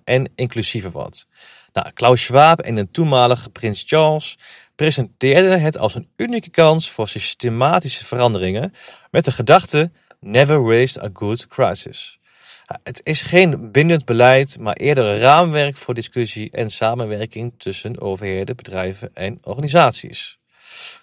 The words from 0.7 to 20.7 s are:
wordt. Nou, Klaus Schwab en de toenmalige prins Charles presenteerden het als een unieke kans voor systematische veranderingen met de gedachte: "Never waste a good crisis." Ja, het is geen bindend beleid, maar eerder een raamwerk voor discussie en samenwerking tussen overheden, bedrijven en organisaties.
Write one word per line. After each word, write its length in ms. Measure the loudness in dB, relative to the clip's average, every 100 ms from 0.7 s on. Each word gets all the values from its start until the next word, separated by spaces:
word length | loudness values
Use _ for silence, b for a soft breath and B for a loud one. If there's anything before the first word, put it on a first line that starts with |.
| -8 -10
wordt. 360 | -12 -14 -16 -20 b b b b
Nou, 180 | -8 -8
Klaus 300 | 0 2 2
Schwab 360 | 2 6 6 4
en 160 | 0 -4
de 160 | -4
toenmalige 580 | -2 0 4 4 2 -4
prins 340 | -8 -6 -6 -2
Charles 520 | 2 2 0 -6 -14 B B B -4
presenteerden 880 | -2 -2 -4 _ 2 4 4 4
het 160 | 0 -2
als 180 | -4 -4
een 140 | -12 -8
unieke 340 | -6 -6 -4
kans 400 | 2 4 4 -2
voor 180 | -8 -8
systematische 1000 | -8 -10 -6 -4 0 0 0 -2 -8 -8
veranderingen 680 | 0 0 0 -2 -4 -6 B B B B
met 160 | -2 0
de 60 |
gedachte: 600 | -2 4 4 4 -2 -2 b b b
"Never 440 | -2 2 4 4
waste 400 | 4 2 2 -2
a 60 | -10
good 340 | -8 -6 -6 -8
crisis." 720 | -2 -2 -2 -10 -16 -18 -20 b b b b b
Ja, 120 | -18
het 180 | -16 -12
is 180 | -6 -4
geen 500 | 2 4 4 2 -2
bindend 340 | 2 2 2 0
beleid, 520 | 4 6 6 2 -4
maar 160 | -8 -4
eerder 300 | -2 0 0
een 140 | 2
raamwerk 580 | 6 6 4 0 -2 -4
voor 160 | -8
discussie 580 | -8 -8 -6 -6 -8 -10
en 180 | -8 -8
samenwerking 840 | -2 -2 -2 -4 -6 -8 -10 -12 -10
tussen 440 | -10 -10 -10 -10
overheden, 540 | -8 -6 -6 -6 -6 -10
bedrijven 540 | -12 -8 -8 -8 -14
en 240 | -12 -10 -10
organisaties. 1000 | -10 -8 0 4 4 2 -10 -14 -16 -20 _ B B